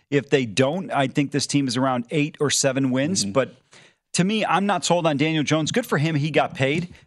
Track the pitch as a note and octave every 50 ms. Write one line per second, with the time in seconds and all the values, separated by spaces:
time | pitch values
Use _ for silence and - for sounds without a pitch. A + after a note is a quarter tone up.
0 | _ - C#3 C#3+ - - D3+ C#3 B2+ A2 F2+ C3 C3 C#3 D#3+ G3 F3 - A#2 C#3
1 | C3+ B2 - D3+ C#3+ - - C#3 - - - C#3+ C#3 B2+ A2 B2+ C3 C3+ B2+ B2
2 | A#2+ - F3 D3 D3 D#3+ - - D3 C3+ - - - C3+ B2+ C#3 C3+ C3 B2 C3
3 | C#3 D#3+ F#3+ - G#2 G2 G2 C3+ B2 B2 - _ _ _ - - - - _ _
4 | _ _ - - F3 G3 A3 G#3+ E3+ - D#3 F3+ G3 G#3 F#3+ E3+ - - E3+ F3
5 | E3 E3 D3 B2+ D3+ D#3 D#3+ D#3 C3+ - D3+ D#3+ D3+ - - A#3+ A#3+ - A3 D3+
6 | D3+ E3 D3 C#3 D3 D#3+ C#3+ D3+ C#3 - - - C3+ C3+ D3+ F3+ F3 - - -
7 | _